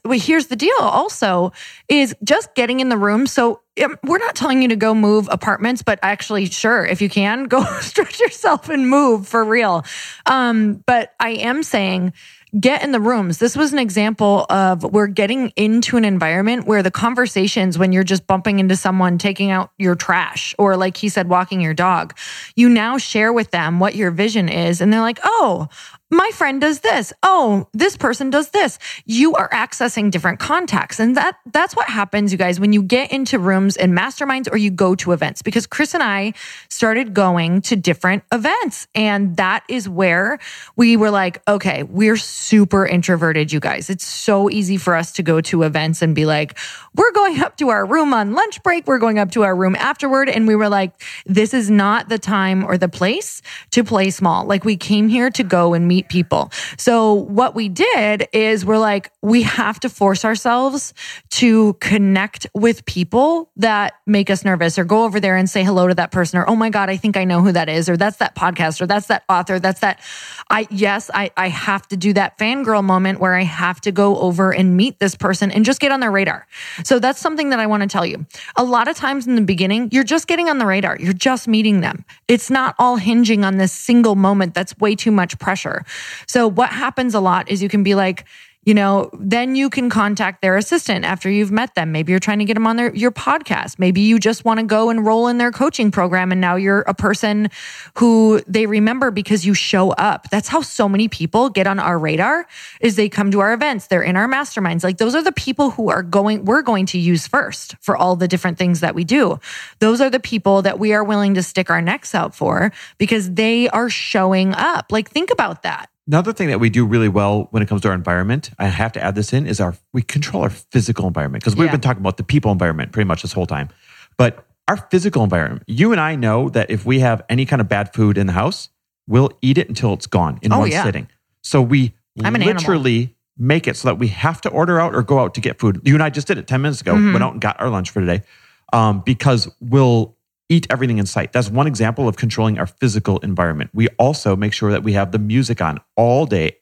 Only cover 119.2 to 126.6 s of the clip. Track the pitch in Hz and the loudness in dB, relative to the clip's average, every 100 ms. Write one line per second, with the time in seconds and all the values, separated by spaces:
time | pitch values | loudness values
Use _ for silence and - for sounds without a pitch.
119.2 | 104 131 151 110 90 87 _ 127 - 143 | -2 -2 -2 -2 -4 -6 _ -6 -4 -4
120.2 | 147 196 131 - - 123 110 107 90 82 | -4 -2 -4 -6 -4 -2 -2 -2 -2 -4
121.2 | 71 62 113 104 160 147 117 104 95 - | -4 -4 -2 0 0 0 -2 -2 -4 -4
122.2 | 98 147 110 95 87 78 62 - 98 82 | -2 0 0 0 0 -2 -6 -2 -2 -2
123.2 | 92 95 87 73 71 _ _ - - - | -6 -6 -4 -6 -8 _ _ -20 -12 0
124.2 | 120 - _ _ - 202 - 185 190 139 | 0 0 _ _ -4 -4 0 0 0 0
125.2 | 107 87 69 - - 113 214 202 156 151 | 0 0 -2 -8 -8 0 2 2 -2 -2
126.2 | 113 113 151 117 | 0 0 0 -2